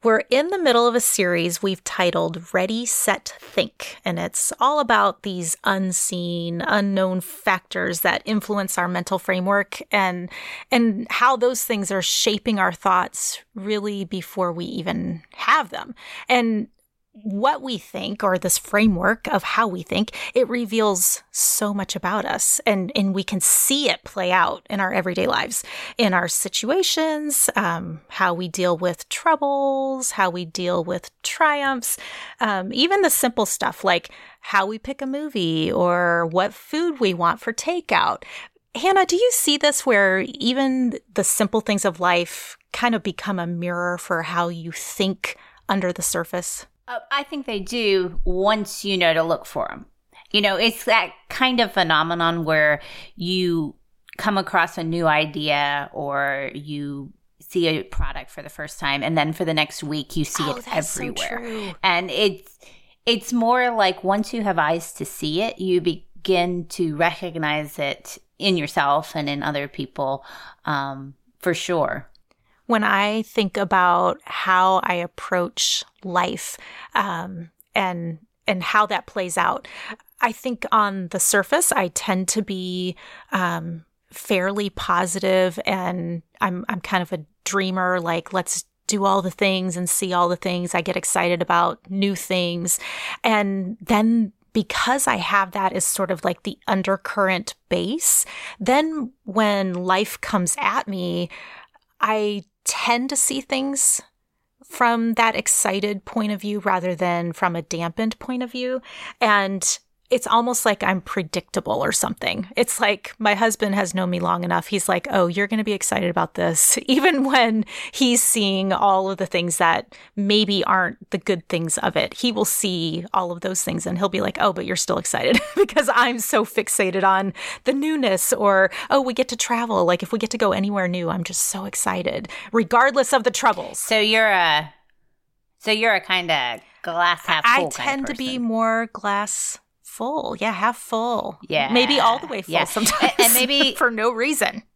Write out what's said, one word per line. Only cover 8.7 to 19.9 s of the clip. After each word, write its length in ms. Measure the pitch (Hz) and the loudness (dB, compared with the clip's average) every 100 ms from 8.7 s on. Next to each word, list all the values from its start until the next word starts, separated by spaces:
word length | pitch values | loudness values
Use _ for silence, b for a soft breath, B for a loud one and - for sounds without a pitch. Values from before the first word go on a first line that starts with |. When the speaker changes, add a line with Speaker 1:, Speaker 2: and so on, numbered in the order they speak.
| - | -2
Speaker 1:
our 120 | 175 | -2
mental 300 | 180 175 190 | -2 -2 -4
framework 640 | - 185 185 202 196 - - | -2 -2 2 0 0 -8 -2
and, 380 | 208 190 180 180 B B B B | 0 0 -2 -8 B B B B
and 360 | 254 233 196 - | 2 4 2 -4
how 260 | - 247 254 | 2 4 4
those 280 | 247 247 | 2 0
things 260 | - 220 190 | -2 -2 -2
are 120 | 196 | -2
shaping 560 | 180 - - 208 - 208 | 0 0 2 0 0 2
our 140 | 185 | 2
thoughts 680 | 170 196 185 180 - - - - | 2 2 2 2 -4 -6 -8 -12
really 500 | 226 196 214 208 202 | -12 -4 -4 -2 -6
before 480 | 190 190 170 - 180 | -6 -6 -8 -2 -2
we 140 | 170 175 | -2 -6
even 560 | 196 175 - 175 165 - | -6 -4 -2 -4 -6 -10
have 360 | - - 208 180 | -6 2 2 2
them. 240 | - - - B B B | -6 -12 -16 B B B
And 400 | 254 233 214 220 _ _ _ _ - | 2 4 0 -2 _ _ _ _ -12
what 400 | 214 196 254 302 | -6 0 0 0
we 160 | 262 226 | -4 -8
think, 440 | - - 190 202 | -8 -8 -8 -2
or 140 | 202 185 | 0 0
this 220 | 185 - | 0 -2
framework 680 | - 208 220 175 185 226 - | 0 4 4 4 2 0 0
of 140 | 202 | -2
how 240 | - - 226 | 0 0 0
we 160 | 180 | -2
think, 320 | 165 | -4